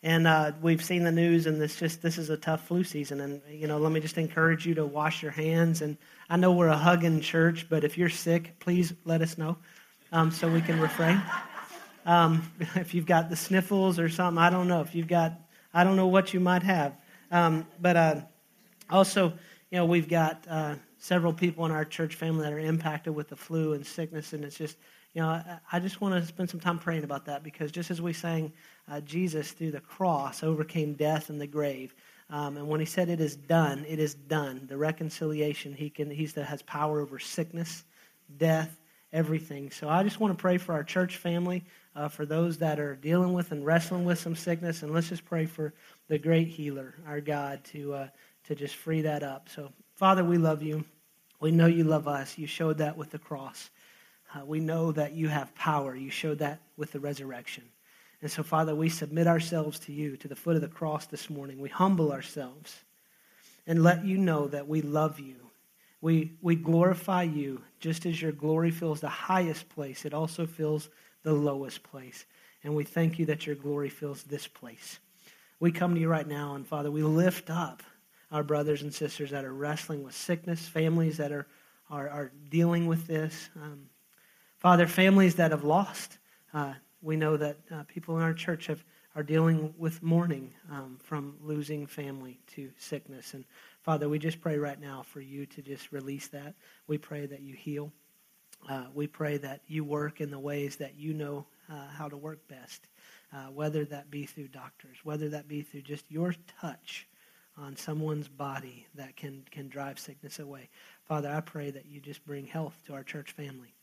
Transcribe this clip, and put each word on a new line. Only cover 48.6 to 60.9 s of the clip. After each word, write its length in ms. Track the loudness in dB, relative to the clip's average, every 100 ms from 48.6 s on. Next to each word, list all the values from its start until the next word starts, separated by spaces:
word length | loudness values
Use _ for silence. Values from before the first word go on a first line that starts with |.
| -6
free 280 | -8 -2 0
that 200 | 2 -2
up. 260 | -4 -10 -14
So, 220 | -16 -16 -16 _
Father, 300 | _ 6 6
we 140 | 6 6
love 240 | 4 2
you. 220 | -2 -4 -6 _ _ _ _ _
We 120 | 4
know 140 | 8 8
you 180 | 8
love 240 | 4 4 0
us. 280 | -4 -6 -10
You 100 | -10
showed 320 | -4 -2 0
that 180 | -2 -4
with 140 | -12
the 80 | -14
cross. 520 | -10 -10 -10 -16 -20 _ -20 -20 _ _ _
Uh, 100 | -14
we 140 | -6 -4
know 340 | -2 0 0
that 200 | 0 -2
you 160 | -2 -2
have 260 | -2 -4
power. 400 | -4 0 0 -2
You 160 | -6 -8
showed 280 | -4 -4 -2
that 220 | -4 -4 _ -10
with 160 | -8
the 80 | -6
resurrection. 640 | -6 -6 -8 -12 -12 -16 -18 _ _ _ _ _
And 80 | -8
so, 120 | -6
Father, 320 | 0 2 2
we 140 | 2 0
submit 380 | 0 -4 4 4
ourselves 520 | 4 2 -2 -2 -6
to 120 | -12
you, 240 | -6 -6 -6
to 120 | -12
the 80 | -8
foot 200 | 0 2
of 60 |
the 60 | 0
cross 380 | -4 -4